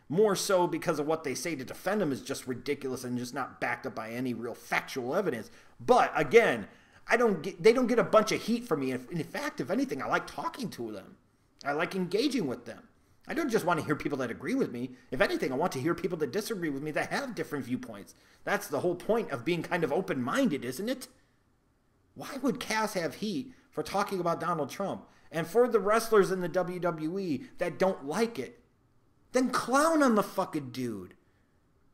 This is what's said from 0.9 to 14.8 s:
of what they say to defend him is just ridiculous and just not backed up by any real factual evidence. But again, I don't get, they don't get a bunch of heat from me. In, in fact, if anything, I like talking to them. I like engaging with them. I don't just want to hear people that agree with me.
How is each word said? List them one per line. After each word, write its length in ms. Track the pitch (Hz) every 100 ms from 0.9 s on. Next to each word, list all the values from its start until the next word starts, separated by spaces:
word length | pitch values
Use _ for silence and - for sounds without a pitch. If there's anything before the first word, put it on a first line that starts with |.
| 151
of 80 | 147
what 180 | 160
they 100 | 143
say 220 | 123 175 147
to 80 |
defend 380 | 117 - 185 214
him 100 | 165
is 80 | 117
just 260 | - 135 -
ridiculous 580 | 120 - 143 135 120
and 120 | 123 123
just 160 | 123
not 260 | 131 - -
backed 280 | 127 120 123
up 80 |
by 160 | 110 110
any 240 | 117 131
real 180 | 110 120
factual 600 | - - 170 - 135 123
evidence. 360 | 170 190 117 101 - - -
But 320 | 120 240 143
again, 520 | 147 143 214 202 117 95 - - - -
I 80 | 233
don't 260 | 240 180
get, 200 | 190 -
they 100 | 208
don't 140 | 240 240
get 120 | 240
a 60 |
bunch 280 | 175 220 208
of 100 | 143
heat 260 | - 117 -
from 120 | 151
me. 100 | 131
In, 160 | 123 -
in 140 | 170
fact, 340 | 143 190 294 -
if 120 | 143
anything, 320 | 214 277 135
I 40 | 110
like 200 | 170 -
talking 420 | - - - 202
to 240 | - 113
them. 240 | 101 95 - _ _ _ _
I 80 | 139
like 220 | 147 180
engaging 520 | 190 175 202 285 254 147
with 200 | 117 -
them. 160 | 101 - _ _ _ -
I 60 |
don't 180 | - 339
just 140 | 208
want 160 | 165 165
to 60 | 123
hear 100 | 151
people 220 | 151 135
that 120 | 123
agree 240 | 98 143
with 180 | 269 214
me. 180 | 120